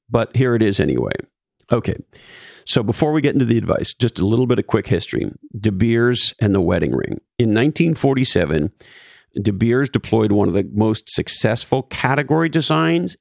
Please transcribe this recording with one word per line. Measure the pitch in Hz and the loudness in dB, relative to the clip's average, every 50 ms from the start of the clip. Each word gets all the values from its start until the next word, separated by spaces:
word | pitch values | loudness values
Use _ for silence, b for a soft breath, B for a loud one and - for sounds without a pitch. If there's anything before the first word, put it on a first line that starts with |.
| _ - | _ -6
but | 113 117 110 - - | -6 -4 -4 -2 0
here | 120 131 127 120 | 0 2 2 2
it | 113 110 | 2 2
is | 104 98 - | 2 2 2
anyway. | 87 73 67 60 57 50 - - - _ _ _ _ _ _ _ _ - | 0 0 0 0 -2 -4 -6 -8 -10 _ _ _ _ _ _ _ _ -2
Okay. | - 120 - - - - - _ B B B B B B B B B B B | -2 -2 -2 -2 -6 -8 -10 _ B B B B B B B B B B B
So | - - 135 110 | -4 -2 0 0
before | 101 117 - 165 151 151 | -2 -2 0 0 0 2
we | 156 | 2
get | 143 147 143 | 2 2 2
into | 143 127 | 2 2
the | 113 117 117 | 2 2 0
advice, | 101 - - - - - - | 0 0 -2 -2 -2 -4 -4
just | - 127 113 - - | -2 -2 -2 0 0
a | 90 | 0
little | 101 113 120 127 | 0 2 2 2
bit | 120 123 113 | 2 0 0
of | - | 0
quick | - - 110 - | 0 0 0 0
history. | - - 85 - - - 55 53 50 - - - - - 107 | 0 -2 -2 -2 -4 -4 -4 -4 -6 -6 -10 -16 -14 -8 -4
De | 98 107 98 | -2 -2 0
Beers | 92 113 113 117 117 120 123 123 117 - - - - | 2 2 2 4 4 4 2 2 0 -2 -4 -4 -2
and | - 104 98 | 0 2 2
the | 98 | 2
wedding | 87 82 92 87 80 65 60 | 2 2 2 0 0 0 0
ring. | - - - - - - _ _ - | -2 -2 -4 -6 -10 -12 _ _ -2
In | 120 117 104 | 0 2 2
nineteen | 110 123 151 151 - 170 170 156 | 2 2 2 2 0 0 0 0
forty-seven, | - - 139 135 131 127 - - 92 87 71 78 78 76 98 - B B B B B B B B B B B - - | 0 0 0 2 2 0 0 0 0 0 2 2 0 0 -2 -4 B B B B B B B B B B B -8 -4
De | 107 107 101 | -2 -2 0
Beers | 95 113 117 117 127 143 135 | 0 2 2 2 2 0 0
deployed | - - - - - 113 107 104 | -2 -4 -4 -2 0 2 2 2
one | 101 101 101 90 | 2 2 2 2
of | 85 | 2
the | 101 95 - - | 0 -2 -2 -2
most | 101 107 110 110 - - - | 0 0 0 0 -2 -4 -6
successful | - - - - - - - 110 113 117 - - - 135 131 | -6 -4 -4 -4 -4 -2 0 0 0 -2 -2 -2 -4 -4 -4
category | - - - - 127 135 143 147 131 151 160 165 165 | -6 -6 -4 -2 0 0 0 0 0 0 0 0 0
designs | - 165 143 - 160 156 160 165 170 170 175 185 - - | 0 -2 0 0 0 0 2 2 0 0 -2 -4 -6 -4